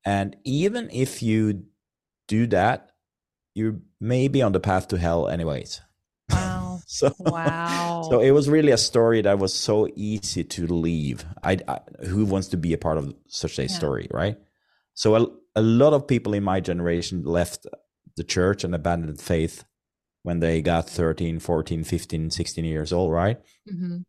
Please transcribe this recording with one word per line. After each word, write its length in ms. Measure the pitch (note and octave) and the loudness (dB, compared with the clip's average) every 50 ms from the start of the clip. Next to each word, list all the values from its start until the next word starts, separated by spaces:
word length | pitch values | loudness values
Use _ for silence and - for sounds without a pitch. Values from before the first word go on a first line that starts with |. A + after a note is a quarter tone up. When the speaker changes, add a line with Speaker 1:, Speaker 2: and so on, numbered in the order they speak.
| _ | _
Speaker 1:
And 320 | G2+ G2+ G2 G2 G2 - _ _ | 0 0 0 0 -2 -6 _ _
even 460 | C3+ B2+ D3 F3 G#3 A3 A#3+ A3+ - | -4 -2 0 0 0 -2 -2 -8 -6
if 300 | - B2 C3 C3 - - | -2 -2 -2 -2 -2 -4
you 420 | A#2+ A2+ A2 A2 A2 G#2+ G#2 F#2+ F#2 _ _ _ _ _ _ _ _ _ _ _ _ - | 0 2 2 2 2 2 0 -2 -8 _ _ _ _ _ _ _ _ _ _ _ _ -2
do 180 | G#2 A2 A#2+ A#2 | 0 0 2 4
that, 420 | G#2 F2+ F#2+ A2+ C3 - - _ _ _ _ _ _ _ _ _ _ _ _ _ _ | 4 4 4 4 2 0 -6 _ _ _ _ _ _ _ _ _ _ _ _ _ _
you 280 | G#2 A2 A2 G#2+ - - _ _ _ | -4 -2 -2 -2 -6 -12 _ _ _
may 280 | G2+ A2+ B2 B2+ C3 C#3 | -2 0 2 2 2 2
be 140 | C3+ C3+ | 4 4
on 100 | B2 G#2 | 4 4
the 80 | F#2+ F#2 | 2 2
path 280 | - G2+ F#2 F#2 - - | 2 2 2 2 0 -2
to 100 | G2+ F2 | -2 0
hell 300 | E2+ E2+ E2 E2+ C2+ G1+ | 0 2 2 2 0 0
anyways." 520 | D2+ F2 E2 D#2+ C#2+ C2 - - - - - _ _ _ _ _ _ _ _ - | -2 -2 -2 -4 -4 -6 -8 -12 -14 -16 -16 _ _ _ _ _ _ _ _ 0
Speaker 2:
Wow. 300 | - F#3 F#3 F#3 F#3 F#3 F#3 | 0 0 0 -2 -6 -6 -6
Speaker 1:
<laughs> 60 | F3+ F3+ F3 - | -8 -10 -12 -12
So, 240 | - - - C#3 C#3 - - | -12 -4 0 0 0 0 0
Speaker 2:
Wow. 880 | F3+ F3+ E3+ E3 E3 - E3 E3 E3+ E3+ E3+ E3+ E3+ E3+ E3+ E3+ E3 D#3+ | -4 -4 -2 -2 -4 -4 -2 -2 -4 -4 -4 -2 -2 -2 -4 -4 -2 2
Speaker 1:
so 100 | C3 A#2+ | 2 4
it 100 | A#2+ C3+ | 6 6
was 160 | C#3 D3+ C#3 C#3+ | 6 6 4 4
really 220 | D3+ D#3 D3+ C#3+ | 2 4 6 4
a 60 | B2 | 4
story 460 | A2+ - - - A#2+ A2+ A#2 A#2 A2 | 4 2 2 2 4 4 6 4 4
that 160 | G#2 G2+ G2+ G2 | 4 4 4 4
was 160 | G2 F#2+ - | 2 0 -2
so 340 | - - - G#2+ G#2+ G#2+ - - | -2 0 2 2 2 2 0 -2
easy 480 | - G#2 G#2+ A2 G#2 - - - F#2 D#2+ | -6 -6 -4 -4 -4 -6 -6 -6 -6 -6
to 220 | - - - F2 | -6 -6 -6 -2
leave. 580 | E2 F2 E2+ D#2+ E2+ E2+ D#2 D2 C2+ A#1+ A1 - E2 - - | 0 0 0 0 0 0 0 -2 -4 -6 -6 -10 -14 -14 -6
I, 140 | - E2 G2 - - | -2 -2 -2 -2 -2
I, 120 | - C2 - _ - - - - | -6 -8 -8 _ -18 -18 -12 -8
who 180 | F2+ F#2 G#2 G#2+ | -4 0 0 2
wants 220 | G2 F#2+ F#2+ F#2 - | 2 2 0 -2 -2
to 80 | - F2 | -4 -2
be 140 | D#2 E2+ D#2+ | 0 0 -2
a 40 | - | 0
part 200 | - E2 D#2+ D#2 | 0 0 0 0
of 160 | C#2 C#2 - _ _ | -2 -6 -10 _ _
such 320 | _ - - - D2+ - - | _ -10 -6 -6 -6 -4 -4
a 40 | |
Speaker 2:
Yeah. 60 | C2+ B1+ | -4 -4
Speaker 1:
story, 380 | - - - D2 C2+ G#1 - - | -4 -4 -2 -2 -2 -4 -6 -6
right? 240 | - C2 E2+ G#2 A2 - _ _ _ _ _ _ _ _ _ _ | -4 -2 -2 -2 -4 -6 _ _ _ _ _ _ _ _ _ _
So 240 | _ - - A2 G#2+ | _ 0 2 4 6
a, 100 | A2+ A#2+ A#2+ - - _ _ _ | 6 4 2 0 -16 _ _ _
a 60 | A2 | 2
lot 300 | A2 A2+ A2+ A#2+ C#3 D3+ D3 | 4 4 6 6 6 6 6
of 120 | C#3 C#3+ | 4 2
people 280 | - C3 A#2 - G#2 G#2 | 2 0 0 0 0 -2
in 100 | G2+ G2+ | 0 0
my 160 | F#2+ F#2 F#2+ | 0 0 0
generation 640 | F2 F#2 F2 F2 F2 F2 E2+ F2 E2+ - F#2+ F2 D#2+ | 0 -2 -4 -2 0 0 0 0 -2 -4 -6 -6 -4
left 420 | D#2+ E2+ F2 F2 F2 - - _ - - - _ _ _ _ _ - _ | 0 0 0 0 0 -4 -14 _ -18 -20 -20 _ _ _ _ _ -16 _
the 60 | - | -10
church 420 | E2+ - - F#2 F2+ F#2+ G2+ - - | -8 -2 0 2 2 2 2 0 -4
and 100 | F2 E2+ | -4 -4
abandoned 460 | E2 D2 F2 F2 E2+ E2 D#2 D2 - | -2 -2 -2 -2 -2 -4 -6 -8 -10
faith 440 | - - F2 E2 D#2+ E2 - - - _ _ _ _ _ _ _ _ _ _ _ _ | -4 0 0 0 0 -2 -4 -12 -20 _ _ _ _ _ _ _ _ _ _ _ _
when 160 | F2 F2 E2+ | -4 -2 0
they 200 | E2 E2 E2 E2 | 0 2 0 2
got 260 | D2 E2+ E2+ E2 D#2+ - | 2 2 0 0 0 -2
thirteen, 520 | - - E2+ D#2+ D#2+ - F2+ E2 E2 E2 | -2 -2 0 0 0 -2 -4 -4 -4 -6
fourteen, 440 | - - E2+ D#2+ D#2 - E2+ D#2+ D#2+ | -2 -2 -2 -2 0 -2 -4 -6 -4
fifteen, 460 | - F2+ E2+ - - - D#2+ D#2+ D#2+ | -4 -4 -4 -4 -6 -6 -4 -4 -4
sixteen 340 | - - E2 - - E2+ E2 | -4 -6 -6 -6 -6 -6 -4
years 260 | D#2+ D#2 D#2 D2+ D2+ | -4 -4 -4 -4 -2
old, 180 | F2+ F2 F#2+ E2 | 0 0 2 2
right? 280 | D#2+ E2+ F2+ G#2 A#2+ - _ _ _ _ _ G#3 | 2 2 2 0 0 -2 _ _ _ _ _ -12
Speaker 2:
Mm-hmm. 300 | G3 E3+ F3+ F3 F3 F3 F3+ | -10 -8 -6 -6 -8 -10 -12